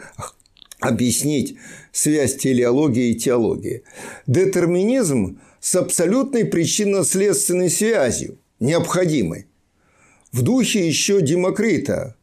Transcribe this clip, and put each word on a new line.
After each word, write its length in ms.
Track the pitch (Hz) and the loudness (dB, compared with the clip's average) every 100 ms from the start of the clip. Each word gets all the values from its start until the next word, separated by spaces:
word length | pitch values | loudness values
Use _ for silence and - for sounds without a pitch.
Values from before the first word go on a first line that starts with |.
| - - - - _ _ _ - | -12 -16 -16 -18 _ _ _ -6
объяснить 800 | 123 113 123 117 143 143 - - - - - | -2 0 0 0 0 -2 -2 -8 -20 -20 -10
связь 460 | - 151 151 123 - | -4 0 2 0 0
телеологии 760 | 131 123 120 131 156 120 120 | 0 2 2 2 2 2 0
и 20 | |
теологии. 680 | 113 135 123 104 90 107 - - - - - - | 0 0 2 2 -2 -6 -10 -12 -20 -18 -10 -2
Детерминизм 1120 | 139 190 185 170 180 208 262 180 131 90 - - _ | 2 2 2 0 2 2 2 2 0 -2 -6 -20 _
с 160 | - | -2
абсолютной 680 | 185 180 - 170 254 269 233 | -2 0 0 2 2 0 0
причинно-следственной 1300 | 165 170 160 - 202 196 - 190 202 - - 180 180 | 0 0 0 0 0 0 0 2 2 2 0 0 0
связью, 680 | - 220 208 123 - - - _ _ | 0 0 2 0 -2 -8 -14 _ _
необходимой. 840 | 127 170 170 180 175 151 82 80 - _ _ _ _ _ _ _ _ | 0 0 0 0 0 0 -2 -6 -12 _ _ _ _ _ _ _ _
В 100 | 120 | -2
духе 440 | 127 262 208 214 165 | 2 2 2 0 0
еще 340 | 131 - 196 | 0 2 2
Демокрита, 920 | 139 175 180 190 226 151 - 92 - - | 2 2 0 0 0 0 0 -4 -6 -14